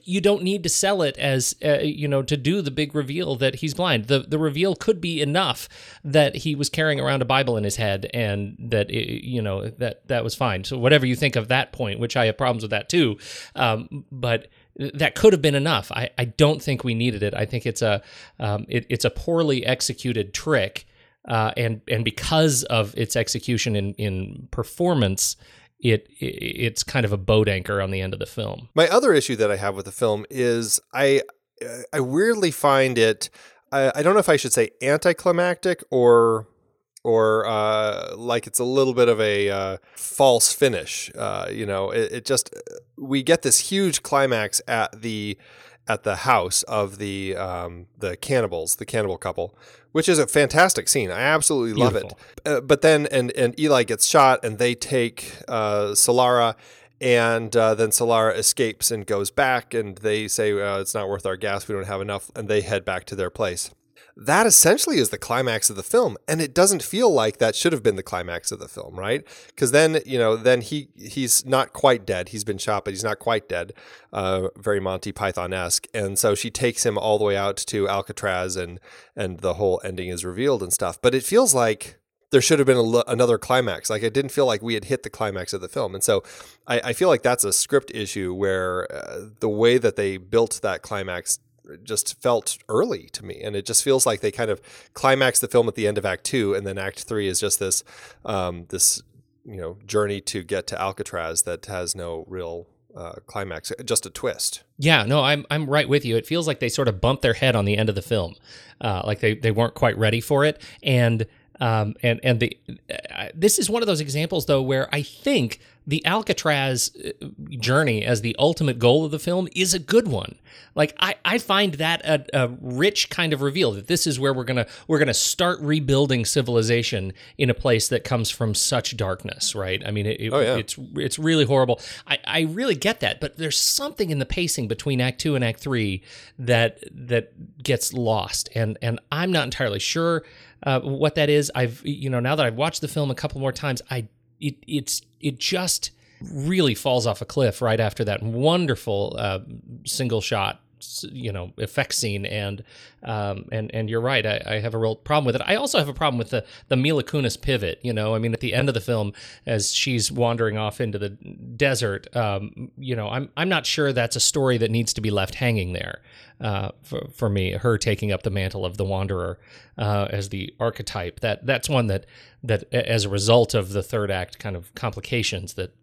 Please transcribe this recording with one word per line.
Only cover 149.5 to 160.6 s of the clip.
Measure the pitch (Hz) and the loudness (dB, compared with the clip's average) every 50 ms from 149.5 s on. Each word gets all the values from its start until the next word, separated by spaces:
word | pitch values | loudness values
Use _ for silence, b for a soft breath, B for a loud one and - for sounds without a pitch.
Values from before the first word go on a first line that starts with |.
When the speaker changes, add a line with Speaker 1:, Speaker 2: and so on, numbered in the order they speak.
| 113 117 - 117 120 - - | -16 -18 -16 -18 -20 -12 -10
Speaker 1:
single | - - - 131 117 113 107 | -8 -4 -4 -2 0 0 -2
shot, | - - 117 101 98 101 - - _ _ _ _ | -2 -2 -2 -2 -2 -2 -4 -8 _ _ _ _
s-, | - - - - - - | -18 -14 -12 -12 -12 -12
you | - 127 123 110 | -12 -8 -8 -6
know, | 98 92 90 92 - | -6 -6 -8 -10 -8
effect | - 107 - - 139 127 - - | -6 -8 -4 -2 -4 -2 -2 -2
scene. | - 120 104 101 98 101 | -4 -2 -2 -4 -4 -6
And, | - 107 104 101 101 101 107 B B B B B B B B - | -6 -6 -4 -4 -6 -6 -8 B B B B B B B B -10
um, | 117 110 107 104 101 95 101 - - - | -6 -6 -4 -4 -4 -6 -8 -8 -8 -6
and, | 110 107 - - | -6 -6 -6 -6
and | 113 110 107 | -6 -4 -2
you're | 113 113 | -2 -2
right, | 117 131 135 113 107 | 0 0 0 0 0
I, | 107 113 110 - | 0 -2 -4 -4
I | - 107 107 | -4 -4 -4
have | 107 117 113 | -4 -4 -2
a | |
real | 113 113 110 110 | -2 -2 -2 -2
problem | - _ - 151 151 139 | -4 _ 0 0 2 2
with | 123 117 | 2 0
it. | 131 - | 0 0
I | - 202 | 0 0
also | 233 285 - - | 0 0 0 0
have | 208 147 | 0 0
a | 143 127 | 0 -2
problem | - 160 147 123 | -2 -2 -2 0
with | 120 113 - | -2 -4 -4
the, | 131 110 B B B B B | -4 -6 B B B B B
the | _ 135 | _ 0
Mila | 127 135 156 156 139 - | 2 2 2 2 0 0
Kunis | - - 147 131 110 - - | -2 -2 0 0 -2 -2 -4
pivot, | - 143 131 110 101 82 - - - | -2 -2 -2 0 -2 -4 -6 -6 -6
you | 123 110 | -4 -2
know, | 107 107 110 113 | -2 0 0 0
I | 110 | 0
mean, | 113 117 113 | 0 -2 -2
at | - | -2
the | 123 117 - | -4 -2 -2
end | 123 143 | 0 0
of | 139 117 | 0 -2
the | 113 | -2
film, | - 127 117 107 104 101 B B B B B B _ | -2 -2 -2 -2 -2 -4 B B B B B B _
as | - 117 104 98 - | -4 -2 -2 -2 -2
she's | - - - 139 123 113 107 - | -2 -2 -2 0 0 0 0 -2
wandering | 135 120 120 117 117 117 113 107 104 | 0 0 0 0 2 0 0 0 0
off | 107 | -2